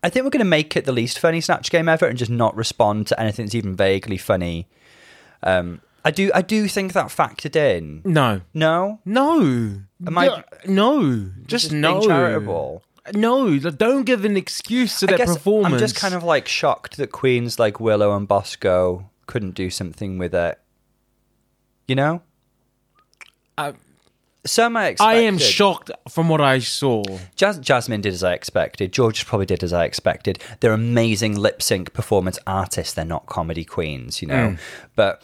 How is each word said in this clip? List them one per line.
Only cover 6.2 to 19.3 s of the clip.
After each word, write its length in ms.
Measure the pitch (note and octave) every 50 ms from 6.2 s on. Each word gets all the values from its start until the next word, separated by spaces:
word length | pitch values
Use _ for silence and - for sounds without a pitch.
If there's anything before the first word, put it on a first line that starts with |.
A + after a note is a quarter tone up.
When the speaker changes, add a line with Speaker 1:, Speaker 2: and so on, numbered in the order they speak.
| G3 G3 E3+
Speaker 1:
I 80 | F3+ F3+
do 260 | - A3 A3 G#3+ G3
think 240 | - G#3 F#3+ F#3 F3
that 140 | G3 C#3+
factored 500 | C3+ - - D#3 C3+ - - - D3+ -
in. 460 | D#3+ D3+ C3+ G2 E2+ D#2+ D2+ D2+ D#2 D#2+
Speaker 2:
No. 380 | F#3+ E3 D#3 C3+ A#2+ G#2 G2 F2+ _ _
Speaker 1:
No? 460 | D#3 D#3 D#3+ D#3+ E3+ F#3 G3+ G#3+ G#3+ _
Speaker 2:
No. 720 | F#3 G#3 B3+ C4+ D4 E4 D#4+ A3+ D3 B2+ A#2+ A#2 G#2+ G2 G2 G2 _ _ _ F3
Speaker 1:
Am 120 | F3+ E3 F3
I 80 | F3
Speaker 2:
No, 160 | - A3+ D#3 - _ - - -
no. 640 | F#3+ G3 F#3+ G#3 A#3+ D4 D4+ G#3 C#3+ B2 A2 G2+ F#2+ F#2 F#2+ -
Just 0 |
Speaker 1:
just 240 | - A3 A#3+ - D#3+
being 100 | D#3 D3+
Speaker 2:
no. 220 | D3 D#3+ F3+ F#3+ G#3+
Speaker 1:
charitable? 760 | G#3+ E3+ D#3+ F3 E3+ - D#3 - G#2 F2+ E2 C#2+ C2 D2 F2 _ _ _ _ _ - G3+
Speaker 2:
No, 300 | G3+ G#3+ A3+ B3 C4+ C4+
like, 340 | G#3+ D3+ C#3 C3 E3+ D#3 C3
don't 240 | G#3+ A3+ C4 C#4 C4
give 220 | G3+ B3+ G#3+ G3
an 100 | G#3+ G#3
excuse 640 | G3 F3+ - - - - - A3 B3 B3+ G3 - -
to 60 | G3
Speaker 1:
I 60 | F#3+ G3
Speaker 2:
that 40 |
Speaker 1:
guess 160 | - B3 F3 F3
Speaker 2:
performance. 360 | D3+ - G3 G#3 G#3+ G3+ F#3 C#3+
Speaker 1:
I'm 60 | B2
just 180 | A2+ - -
kind 160 | - - G3 F#3
of, 80 | F3+ E3+
like, 240 | E3+ D#3+ C#3 - -
shocked 500 | - - - D3 - - - - - -
that 140 | C#3+ - -
queens 460 | - - C3 B2 A#2+ A#2+ A#2+ - -
like 220 | A#2 G#2+ G2+ -
Willow 340 | A2+ A2+ G#2+ G#2 G#2 G#2 G2+
and 140 | G2+ G2+ G2
Bosco 800 | G2+ G2 F#2+ - - - - G2 F#2 F2+ F#2 F2+ F2+ F#2 F#2+ - _ _ _
couldn't 280 | -